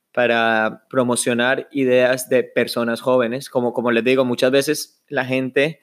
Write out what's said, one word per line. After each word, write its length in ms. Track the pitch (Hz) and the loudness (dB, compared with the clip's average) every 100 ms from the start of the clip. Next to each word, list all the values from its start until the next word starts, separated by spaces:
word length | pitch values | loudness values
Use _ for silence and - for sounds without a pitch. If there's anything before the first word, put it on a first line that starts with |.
| _ | _
para 720 | - 120 117 113 110 110 113 _ | -2 0 2 2 2 0 -4 _
promocionar 800 | 131 123 120 - 120 123 135 - | -2 0 0 -2 0 0 -2 -4
ideas 560 | 143 131 127 123 131 - | -2 2 4 4 0 0
de 160 | 131 | -2
personas 560 | 120 - 117 123 117 117 | 0 -2 -2 -2 -4 -2
jóvenes. 480 | 131 127 113 127 139 | 0 0 0 -4 -6
Como, 220 | 131 120 | -4 -2
como 180 | - 120 | -2 0
les 140 | 113 | 0
digo, 200 | 117 135 | 2 2
muchas 280 | 127 120 131 | 0 0 2
veces 520 | 139 139 151 - _ _ | 2 0 -4 -8 _ _
la 160 | 139 | -6
gente 560 | 127 131 131 139 147 160 | -2 -4 -2 0 -2 -4